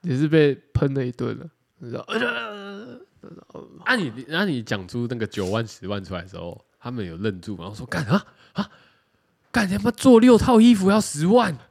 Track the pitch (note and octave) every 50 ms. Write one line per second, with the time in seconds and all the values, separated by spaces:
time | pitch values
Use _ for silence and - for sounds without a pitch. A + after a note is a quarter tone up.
0 | - F3 C3 C3 D3+ D3+ D#3 D#3+ D3+ C#3+ C3+ - _ _ _ - - C#3+ C3+ C#3
1 | C3 B2 B2 - B2 A#2 A2+ C3 D3+ E3 _ _ _ _ _ _ - A#2+ A#2 -
2 | - - G#3+ A3 B3 A#3+ A#3 A#3 A#3 A3 G#3 G3+ G3 G3+ G3+ G3+ A3 B3+ A#3+ B3
3 | F#4 G4 _ _ - - - - - _ _ - - - - - - G#3 B3+ A#3
4 | F3+ C3 A2 B2 B2+ B2 D#3 E3 G3+ G3+ D3 B2 A2 - A#2 G2+ F#2 F2 - A#2+
5 | A#2+ A#2 B2+ A#2 A2 G2+ - - G2 F#2 G2+ A2 A#2 G#2+ - - - F#2 G2+ G2+
6 | F#2+ F#2 F#2+ F2 E2+ F#2 F#2 F2 F2 F2 F2 - _ _ _ _ _ B2 B2+ A#2+
7 | G2+ F2 E2 E2+ G2+ A2 F#2+ F2+ E2+ - G#2 F2 E2+ F#2 G#2 G2+ - - - F2
8 | C#3+ G2+ C#3+ G3+ - _ _ _ _ _ _ - G3+ - _ _ _ _ _ _
9 | _ _ _ _ _ _ _ _ _ _ - A#3+ G#3+ F#3 F#3+ G3+ G3+ A#3+ A#3 -
10 | - C4+ B3 A3+ A3 B3+ A#3+ G#3 - - B3 G#3+ A3+ A#3+ A#3+ G3 F#3 F#3+ G3+ A3
11 | G3+ - - D3 D#3 F3+ G#3+ B3 A#3 G3 D#3 A#2+ - _